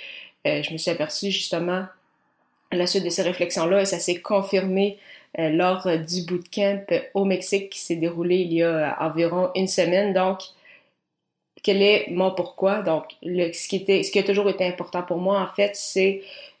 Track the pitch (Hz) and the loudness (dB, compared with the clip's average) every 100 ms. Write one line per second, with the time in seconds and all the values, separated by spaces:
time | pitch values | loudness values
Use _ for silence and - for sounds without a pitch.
0 | - - - _ 151 147 147 160 175 165 | -16 -18 -20 _ -2 -2 -2 -4 -2 -2
1 | 151 - 196 185 - 170 175 185 190 - | -2 -2 -2 -2 -2 -2 -2 -2 -6 -14
2 | _ _ _ _ _ _ - 180 180 196 | _ _ _ _ _ _ -6 0 2 2
3 | 170 - 175 180 175 175 170 196 190 170 | 0 0 0 0 -2 0 2 2 2 0
4 | 175 175 - 202 196 190 190 190 202 196 | -2 -2 0 0 2 0 0 0 0 -2
5 | - - _ - 160 165 180 185 185 165 | -18 -20 _ -4 0 2 2 0 0 -2
6 | 160 180 170 175 - - 202 196 196 170 | -2 -4 -4 -6 -6 -2 0 0 0 -2
7 | - 196 196 185 - 202 196 - - 170 | 0 0 0 0 0 -2 -2 -8 -4 -2
8 | 165 170 175 180 175 165 170 160 147 - | -2 -2 0 2 2 2 2 2 -2 -2
9 | 160 156 170 175 185 185 185 - 170 185 | -2 0 0 2 0 0 0 2 2 2
10 | 202 185 190 196 - _ - - _ _ | 2 2 0 -2 -8 _ -20 -20 _ _
11 | _ _ _ _ _ - - 196 202 208 | _ _ _ _ _ -4 2 4 6 4
12 | - 175 190 185 175 - 190 214 180 156 | 2 0 0 0 -6 0 0 0 0 0
13 | - - 165 180 170 - - 190 190 190 | -2 -12 -4 -2 0 -2 -2 -2 2 2
14 | - 208 196 196 202 185 180 180 170 180 | 2 0 2 2 2 2 -2 -4 -6 -6
15 | 180 175 185 202 185 - 202 - - 190 | -4 -2 0 0 0 0 -2 0 -2 2
16 | 196 196 - - - _ | 2 0 -8 -20 -20 _